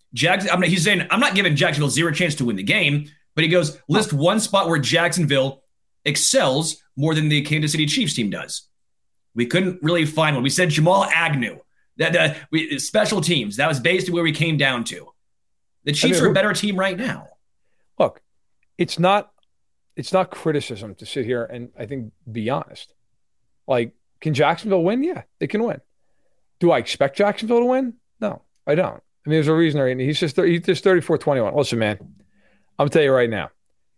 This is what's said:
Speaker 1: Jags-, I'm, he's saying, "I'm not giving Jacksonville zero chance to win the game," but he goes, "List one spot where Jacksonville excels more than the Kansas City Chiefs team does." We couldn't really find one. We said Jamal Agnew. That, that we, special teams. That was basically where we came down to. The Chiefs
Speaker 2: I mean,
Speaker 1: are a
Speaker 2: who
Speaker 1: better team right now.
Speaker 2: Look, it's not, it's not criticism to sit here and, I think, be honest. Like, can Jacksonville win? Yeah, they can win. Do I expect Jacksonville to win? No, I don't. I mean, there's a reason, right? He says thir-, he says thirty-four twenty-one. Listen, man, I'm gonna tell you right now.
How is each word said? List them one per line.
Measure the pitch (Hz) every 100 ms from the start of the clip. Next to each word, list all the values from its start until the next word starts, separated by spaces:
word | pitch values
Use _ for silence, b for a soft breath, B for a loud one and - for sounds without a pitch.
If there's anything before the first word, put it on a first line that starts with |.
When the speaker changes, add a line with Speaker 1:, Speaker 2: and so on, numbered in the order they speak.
| _
Speaker 1:
Jags-, | 117 160 196 185
I'm, | 180
he's | 180 185
saying, | 170 196 -
"I'm | 190
not | 285
giving | 190 185 147
Jacksonville | 175 147 147
zero | 156 165
chance | 156 175 -
to | 120
win | 101
the |
game," | 101 208 156 147 147 B B
but | -
he | 160
goes, | 180 160 - -
"List | 180 214
one | 143 165 214
spot | 214 196 165
where | 160
Jacksonville | 120 160 170 180 151 139 135 - _ _ _ _ 156
excels | 147 - 262 165 131 165 - _ -
more | 151
than | 156 151
the | 151
Kansas | 147 151 147
City | 156
Chiefs | 151 202 190
team | - 107
does." | 90 73 - - _ _ _ _ _ _ 117
We | 120
couldn't | 175 190 180
really | 156 175 151
find | 160 156 139
one. |
We | 135
said | 135 180
Jamal | 151 160 190 196
Agnew. | 160 165 139 110 - - _ _ -
That, | 160
that | 165 160 147 B
we, | 160 160 139
special | - 214 214 208
teams. | 160 165 104 101
That | 151
was | 143
basically | 139 185 180
where | 170
we | 165
came | 156 170 156
down | 139 123
to. | 113 87 - _ _ _ _ _ _ _
The | -
Chiefs | 147
Speaker 2:
I | 254
mean, | -
Speaker 1:
are | 226
a |
Speaker 2:
who |
Speaker 1:
better | 175 208
team | 180 208 190
right | 190 180
now. | 254 170 - _ _ _ _ _ _ -
Speaker 2:
Look, | 151 - _ _ _ _ _ -
it's | 175 -
not, | 175 202 202 _ _ _ _ _ _ -
it's | 135
not | 185 180
criticism | - 160 143 - 110 107 92
to | 104
sit | 143
here | 113 123
and, | 117 123 120 -
I | 113
think, | 139 110 - -
be | 110 107
honest. | 143 - - - _ _ _ _ _ _ _ -
Like, | 127 117 - _ _
can | 160
Jacksonville | 135 147 165 214 190
win? | 170 240
Yeah, | 311 359 - -
they | 151
can | 208
win. | 233 - - _ _ _ _ _ _ -
Do | 170
I | 147
expect | 113 - 139 -
Jacksonville | 202 196 220 233
to | 240
win? | 254 262 - _ -
No, | 208 - _ _ -
I | 151
don't. | 151
I | - _ _ -
mean, | 156
there's | 147
a |
reason, | 160 165 143
right? | 131 127
He | 131
says | 151 165
thir-, | 160 170
he | 170
says | 175 175
thirty-four | 196 180 - 156
twenty-one. | - 135 107 147
Listen, | 143 117
man, | 107 104
I'm | - - _ _ _ _ _ -
gonna | 143
tell | 165
you | 143
right | 131 120
now. | 107 76 _ _ _ _